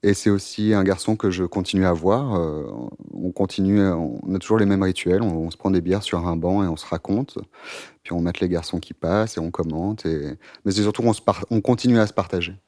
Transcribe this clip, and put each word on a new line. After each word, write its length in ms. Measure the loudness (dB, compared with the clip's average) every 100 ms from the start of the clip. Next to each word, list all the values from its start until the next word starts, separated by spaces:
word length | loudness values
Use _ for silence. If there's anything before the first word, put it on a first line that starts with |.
Et 140 | 2 2
c'est 160 | 4
aussi 420 | 2 0 -2 2
un 100 | 4
garçon 320 | 4 2 0 0
que 140 | 0
je 140 | 0
continue 420 | -2 -2 0 2 4
à 80 |
voir. 400 | 4 2 2 0 -2
Euh, 260 | -2 -4 -8 -10 -12 -12 -14
on 180 | -8 -8
continue, 480 | -2 -4 0 2 4
on 500 | 4 2 -2 -6 -4
a 60 | -4
toujours 180 | 0 2
les 80 | 4
mêmes 160 | 2
rituels. 400 | 2 0 0 2
On, 240 | 2 -2 -4
on 60 |
se 60 | -4
prend 120 | 0
des 120 | 0
bières 200 | 2 -2
sur 260 | 0 -2 -2
un 80 | -2
banc 280 | 0 0
et 40 | 0
on 80 | -2
se 100 | -6
raconte. 500 | -6 -2 -2 -2 -8 -14 -18 -16 -16 -18 _
Puis 120 | -6
on 80 | -2
mate 180 | -2 0
les 100 | 0
garçons 300 | 0 -2 -8
qui 160 | -8 -6
passent 420 | 0 0 0 -4
et 20 |
on 120 | -6
commente. 560 | -4 -4 -2 -4 -4 -4
Et... 320 | -4 -6 -10 -16 -8 -2
Mais 60 |
c'est 100 | 0
surtout 220 | 0 2
qu'on 100 | 2
se 80 | 2
par-, 240 | 2 0 0
on 100 | -2
continue 380 | 2 2 4 4
à 80 | 4
se 60 |
partager. 420 | 0 -4 -4 -6 -10